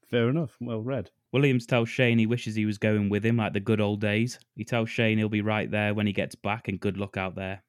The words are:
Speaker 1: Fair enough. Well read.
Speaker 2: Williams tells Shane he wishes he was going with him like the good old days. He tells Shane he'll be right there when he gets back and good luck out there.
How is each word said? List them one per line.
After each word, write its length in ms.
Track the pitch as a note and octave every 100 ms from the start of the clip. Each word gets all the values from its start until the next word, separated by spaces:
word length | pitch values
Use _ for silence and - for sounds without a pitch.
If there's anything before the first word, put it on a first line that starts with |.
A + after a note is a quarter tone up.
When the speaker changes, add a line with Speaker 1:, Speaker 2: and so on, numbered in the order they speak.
| _
Speaker 1:
Fair 220 | A#2+ A#2
enough. 260 | D3 D3+ _
Well 220 | A#2+ A2+
read. 300 | A2+ C3+ G2+ _ _
Speaker 2:
Williams 340 | B2 C#3+ B2+ A#2+
tells 240 | B2+ A#2
Shane 280 | - B2 A#2
he 60 | A2
wishes 280 | A#2 A2+
he 100 | G#2+
was 140 | G#2+ G#2
going 320 | G#2+ G#2+ G2+
with 120 | G#2 A2
him 100 | A#2
like 160 | G#2+
the 80 | G#2
good 180 | G2 G#2+
old 220 | G#2 G#2
days. 380 | G#2 G#2 A#2+ - _ -
He 80 |
tells 240 | G#2+ A#2+ A2+
Shane 300 | - A2+ A2
he'll 100 | G#2+
be 140 | G#2+
right 280 | G#2 G#2+ F#2+
there 220 | G#2 G#2
when 140 | G#2 G#2+
he 80 |
gets 200 | G2 E2+
back 320 | - G2+ A2 -
and 140 | F#2+
good 160 | G#2 F#2+
luck 220 | G2+ -
out 160 | F#2+
there. 280 | F#2 F#2+ G2